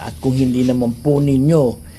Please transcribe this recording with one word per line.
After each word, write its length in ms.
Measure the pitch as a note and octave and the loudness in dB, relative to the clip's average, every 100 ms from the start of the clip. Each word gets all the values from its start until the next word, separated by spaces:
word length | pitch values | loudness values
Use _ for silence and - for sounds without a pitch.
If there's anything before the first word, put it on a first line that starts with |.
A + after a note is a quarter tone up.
At 160 | A#2 - | -14 -6
kung 160 | C3+ | -2
hindi 320 | C3 B2+ B2 B2+ | 0 0 0 0
naman 320 | B2 A#2+ A#2 | 0 -2 -2
po 240 | D3 C#3+ | 0 2
ninyo 640 | C#3+ C3 C#3+ E3 B2+ A2+ - | 2 2 4 4 2 -2 -12